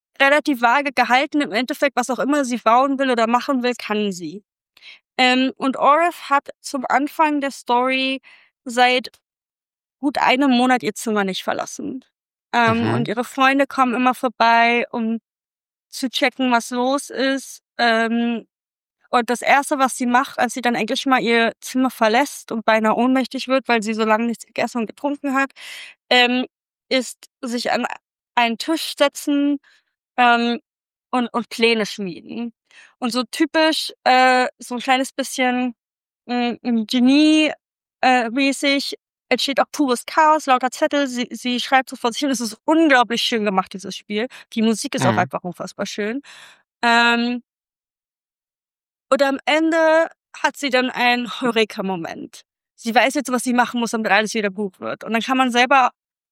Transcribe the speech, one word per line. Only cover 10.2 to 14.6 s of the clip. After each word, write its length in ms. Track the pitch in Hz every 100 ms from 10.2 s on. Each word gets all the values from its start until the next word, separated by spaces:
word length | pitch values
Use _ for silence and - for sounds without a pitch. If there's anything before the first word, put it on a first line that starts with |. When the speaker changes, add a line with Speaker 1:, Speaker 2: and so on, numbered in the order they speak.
| - 254 285
Speaker 1:
Monat 320 | 240 254 254
ihr 100 | 147
Zimmer 300 | - - 208
nicht 200 | 196 185
verlassen. 640 | - - - - - 262 - _ _ _ _
Ähm, 300 | 240 233 226
Speaker 2:
Mhm. 100 | 226
Speaker 1:
und 140 | 226 233
ihre 160 | 220
Freunde 440 | 240 - 262 269 269
kommen 280 | - 262 240
immer 180 | 254
vorbei, 720 | 247 254 - 226 233